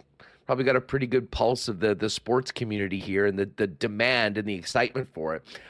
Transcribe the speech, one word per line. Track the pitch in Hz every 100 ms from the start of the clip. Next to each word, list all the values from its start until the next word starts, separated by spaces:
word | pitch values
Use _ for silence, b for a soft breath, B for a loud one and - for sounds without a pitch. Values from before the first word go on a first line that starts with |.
| _ _ b b
probably | - 127
got | 131
a | 123
pretty | - 139 123
good | 131 -
pulse | - 113 127 -
of | 92
the, | 107
the | 98 107
sports | - - 127 131
community | - 113 104 98 95
here | 98 98
and | 101 95
the, | 98
the | - 104
demand | 73 113 104 123 123 107 104
and |
the | 104
excitement | 92 - 123 127 131 127
for | 80 80
it. | 80 B B